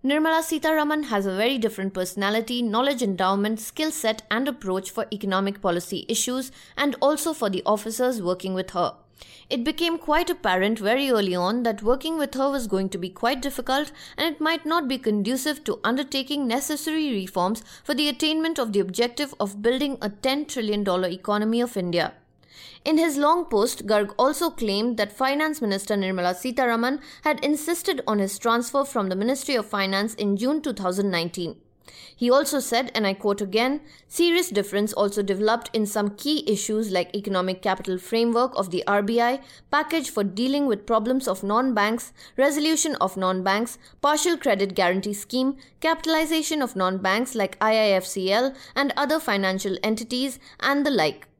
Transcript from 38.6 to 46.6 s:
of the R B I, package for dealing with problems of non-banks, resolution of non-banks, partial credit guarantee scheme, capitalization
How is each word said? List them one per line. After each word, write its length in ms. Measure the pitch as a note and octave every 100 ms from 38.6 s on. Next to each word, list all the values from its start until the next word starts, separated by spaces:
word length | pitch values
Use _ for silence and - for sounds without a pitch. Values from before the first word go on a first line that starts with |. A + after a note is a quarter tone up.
of 60 | F#3+ F3
the 80 | -
R 160 | G3+
B 180 | G3+ A#3 A#3+
I, 80 | C4+ - - -
package 380 | C#4+ D4+ E4 C4
for 140 | -
dealing 440 | G3+ F#3+ B3+ C#4+ C#4+
with 180 | G3+ -
problems 420 | A3+ G#3+ C4 B3+ F#3+
of 80 | G3 G#3+
non-banks, 580 | C4 A3 G#3 A#3 - - - -
resolution 580 | C#4 C#4+ D4 D#4+ D#4+ C#4 F#3
of 100 | F#3+ F#3
non-banks, 520 | F#3 F#3 G3+ A#3 - - -
partial 360 | C#4 D4+ F4 E4+
credit 380 | C4+ G3 G3 F3+
guarantee 380 | F3+ F#3+ G#3 G#3 -
scheme, 300 | B3 C4 C4+ - _
capitalization 840 | D#4+ E4 D#4+ D#4+ D#4 D#4+ D4+ D#4